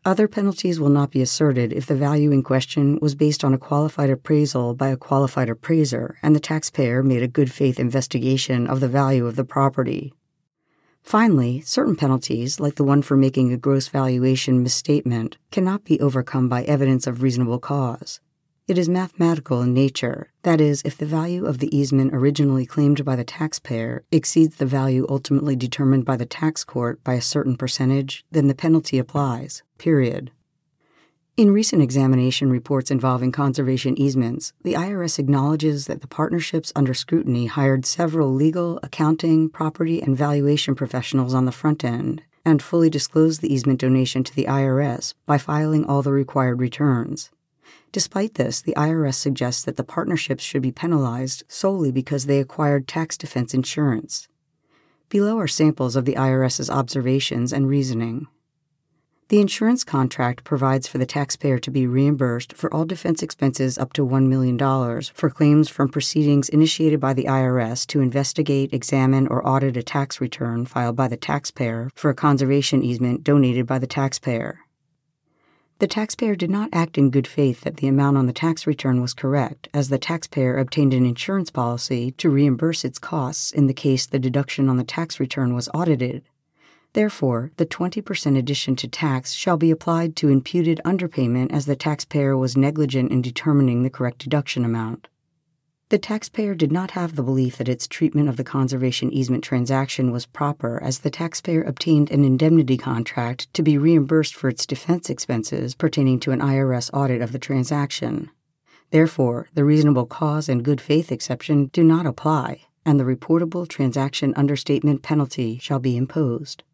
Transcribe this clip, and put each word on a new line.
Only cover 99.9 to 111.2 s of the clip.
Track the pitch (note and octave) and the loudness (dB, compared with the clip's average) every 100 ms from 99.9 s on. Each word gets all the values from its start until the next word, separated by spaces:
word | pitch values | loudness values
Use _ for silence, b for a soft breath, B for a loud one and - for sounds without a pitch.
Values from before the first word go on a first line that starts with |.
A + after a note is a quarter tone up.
| - B2+ | -2 0
was | A#2+ - | -2 -8
proper, | - C#3+ D3 A#2 A#2 | -4 -4 -4 -6 -4
as | - C3 | -4 -4
the | D3 | -4
taxpayer | - E3 - - D#3+ | -4 -6 -6 0 0
obtained | - C3+ - D3+ C#3+ | 0 -4 2 4 4
an | C#3 | 4
indemnity | C#3 B2+ D#3 E3 C3+ B2+ | 4 4 6 4 4 0
contract | - A#2+ A2+ - A#2+ B2 - - | -2 -4 -4 -4 -6 -8 -6 0
to | |
be | D#3 D3 | 2 4
reimbursed | D#3 E3 C#3 D#3 D3+ - | 4 4 4 2 0 -2
for | C3 | -4
its | A#2 - | -2 -6
defense | C3 - E3+ - | -6 -2 -2 -2
expenses | B2+ - A#2+ G#2+ - B2 | -6 -4 -4 -4 -6 -6
pertaining | - D#3+ D3+ C3 B2+ | -2 -2 2 2 2
to | - | 0
an | B2+ | 0
I | C#3 C3+ | 0 2
R | C3+ B2 | 0 -2
S | A#2+ | -2
audit | C#3 C3+ B2 | -2 -2 -2
of | A#2 | -4
the | B2+ | -6
transaction. | - C3+ B2 D3 C#3+ - A#2+ - - _ _ _ b b b | -2 -2 0 -2 -2 -4 -4 -6 -8 _ _ _ b b b
Therefore, | D#3 D#3+ - B2 A#2+ - D#3 | 4 4 2 -2 -2 -4 0
the | C#3+ | 4
reasonable | D3+ D3+ C3 A#2+ | 6 6 4 0
cause | - D3+ D3+ D3 | -2 -2 -2 0
and | B2+ | -2
good | B2 C#3+ | 0 -2
faith | - D#3 D#3+ | 0 0 0
exception | A#2+ | -6